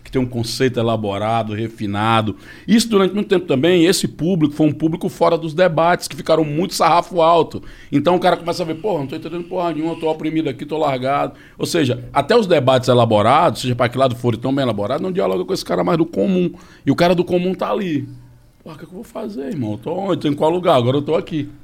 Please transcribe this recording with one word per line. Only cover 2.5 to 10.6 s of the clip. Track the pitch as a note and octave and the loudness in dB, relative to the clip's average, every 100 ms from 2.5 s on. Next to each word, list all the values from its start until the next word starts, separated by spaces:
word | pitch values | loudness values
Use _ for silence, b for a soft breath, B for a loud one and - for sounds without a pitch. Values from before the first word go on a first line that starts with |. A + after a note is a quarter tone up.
| B B | B B
Isso, | A3+ A#3 | 2 4
durante | G3+ F#3 | 2 2
muito | G3+ - | 0 0
tempo | F#3 - | 0 2
também, | C3 E3 F3+ E3 | 2 4 4 4
esse | F3+ - | 2 -2
público | - D#3 F#3 D3 - | -4 -2 0 0 2
foi | D#3 | 0
um | |
público | - D#3+ E3+ G3 | 0 -2 -2 -6
fora | - E3 E3 | 0 0 0
dos | E3 | -2
debates, | D3+ F3+ D#3 E3+ F3+ - | 0 2 2 2 0 -4
que | - | -6
ficaram | - D#3+ | 0 2
muito | D3+ D3 F#3+ | 2 -2 -2
sarrafo | - E3 E3+ E3 E3+ | 0 2 2 2 2
alto. | D#3+ E3+ - G2+ - B B | 4 4 2 -4 -14 B B
Então, | C#3+ D3+ F3+ | 0 2 2
o | |
cara | F3+ E3+ | 2 0
começa | E3+ E3+ | -2 -6
a | E3 | -6
ver, | D#3+ | -6
"Porra, | G#3+ E3+ | -4 -4
não | C3 | -4
tô | D#3+ | -8
entendendo | D#3+ F3 | -10 -10
porra | F3 F3+ F3 | -8 -4 -4
nenhuma, | D3+ E3 | -2 -4
eu | E3 | -2
tô | D#3+ | -4
oprimido | D#3 D#3 D#3+ D3 | -2 -4 -2 -2
aqui, | B2 | -4